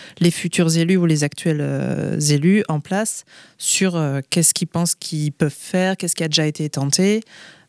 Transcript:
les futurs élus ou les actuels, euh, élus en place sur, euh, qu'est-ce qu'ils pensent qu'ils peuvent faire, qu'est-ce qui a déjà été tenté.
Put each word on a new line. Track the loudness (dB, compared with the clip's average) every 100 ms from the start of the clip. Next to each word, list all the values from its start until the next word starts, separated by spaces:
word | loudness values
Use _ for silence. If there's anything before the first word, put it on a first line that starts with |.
| -20 0
les | 2
futurs | 2 -2 0 2 2
élus | 2 2
ou |
les | 2 2
actuels, | 0 -2 -2 -2
euh, | -2 -2 -2 -2 -2 0
élus | 2 2 4 2 2
en | -4
place | -2 -2 -2 -6 -14 -20 -20 -8
sur, | -4 0 2 2
euh, | 0 -2 -2
qu'est-ce | 2 2
qu'ils | 0 -2
pensent | -2 -2
qu'ils | -2 -6 -4 -4
peuvent | 0 -2
faire, | -2 -4 -2 0 -2
qu'est-ce | -4
qui | -4
a | -2
déjà | 0 0
été | -2 -4
tenté. | -2 0 2 2 2 -4 -16 -20 -20